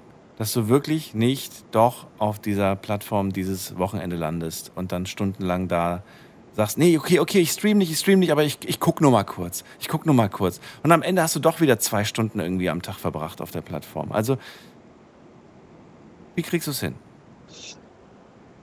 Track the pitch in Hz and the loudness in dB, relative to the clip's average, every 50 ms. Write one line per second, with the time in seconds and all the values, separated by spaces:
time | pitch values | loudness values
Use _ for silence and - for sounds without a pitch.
0 | - - - - - - - - 110 104 - 123 110 104 127 143 143 151 156 160 | -14 -20 -20 -20 -20 -16 -10 -8 -6 -4 -2 0 2 4 2 2 2 0 -4 -4
1 | 151 - - 110 117 123 135 135 - - - - - - - 110 113 123 120 - | -4 -6 -2 0 0 0 0 -2 -6 -12 -16 -18 -10 -2 2 4 4 4 2 -2
2 | - - - - 107 107 104 104 - 104 101 98 101 95 98 98 - - 104 101 | -14 -14 -8 -4 -2 -2 -2 -4 -4 -2 0 0 2 0 0 -2 -4 -6 -6 -6
3 | - - 113 101 98 98 95 98 92 95 95 90 - - - 90 90 95 - 87 | -4 -4 -2 -2 -2 -2 -2 -4 -4 -4 -4 -6 -8 -8 -4 -4 -4 -2 -2 -4
4 | 82 90 87 85 82 78 82 85 82 80 - - - - - 90 92 92 90 90 | -6 -6 -6 -4 -4 -4 -4 -4 -6 -6 -8 -10 -14 -12 -10 -8 -8 -6 -4 -6
5 | 92 90 - - 107 98 95 - 98 90 90 90 92 85 90 85 85 85 87 90 | -6 -6 -6 -4 -4 -4 -4 -4 -2 -2 -2 -2 -2 0 0 0 0 0 -2 -4
6 | - - - - - - - - - - - - 107 107 - 131 156 175 165 151 | -8 -14 -20 -20 -20 -20 -20 -20 -20 -8 -4 -2 -2 -2 0 2 4 4 4 4
7 | - - 180 147 170 - - 190 170 151 - - - 208 208 208 190 160 160 - | 2 2 2 2 2 4 2 2 2 2 0 0 2 2 4 4 2 2 0 0
8 | - 196 196 190 180 165 147 147 151 147 - - - - - - - 165 160 - | 2 4 6 6 6 4 4 2 2 2 0 -4 -6 -6 -4 -2 0 0 2 4
9 | 160 139 120 104 95 - - - 87 87 - - - - - - - - - 156 | 6 6 6 6 4 0 -4 -8 -8 -8 -8 -10 -14 -14 -18 -14 -10 -6 -6 -2
10 | - 165 139 120 110 98 - - 101 92 - - - - - - - 156 170 165 | 2 4 4 6 4 4 2 0 0 -2 -2 -4 -12 -18 -10 -2 4 4 4 4
11 | 123 165 196 185 160 165 - 156 131 160 160 - 165 135 117 - - - 113 101 | 4 2 2 2 2 0 0 0 0 0 2 4 4 4 4 4 2 -2 -2 -2
12 | 107 - - - 113 110 - 104 80 87 92 92 90 87 78 87 - - 92 - | -2 -2 -2 -2 -2 -2 -2 -4 -4 -2 -2 -2 0 -2 -2 -4 -6 -10 -10 -6
13 | - 85 73 76 78 82 - - - - - 82 - - 82 73 - - - 78 | -6 -6 -6 -6 -8 -8 -10 -12 -12 -10 -10 -10 -10 -8 -10 -10 -10 -10 -10 -8
14 | 76 73 76 107 110 123 135 - - - - - - - - - - - - - | -6 -4 -2 0 0 0 -2 -2 -4 -14 -20 -20 -20 -20 -20 -20 -20 -20 -20 -20
15 | - - _ - - - - - - - - - - - - - - - - - | -20 -20 _ -20 -20 -20 -20 -20 -20 -20 -20 -20 -20 -20 -20 -20 -20 -20 -20 -20
16 | - - - - - - - - 165 - - 170 - 151 135 - - 73 62 - | -20 -20 -20 -20 -20 -12 -8 -8 -6 -2 -2 -4 -2 -4 -6 -4 -6 -6 -8 -10
17 | - - - - - - - - - - - - - - - - - - - - | -16 -20 -20 -20 -20 -20 -20 -20 -20 -20 -20 -20 -18 -20 -20 -20 -20 -20 -20 -20
18 | - - - - - - - - - - - - | -20 -20 -20 -20 -20 -20 -20 -20 -20 -20 -20 -20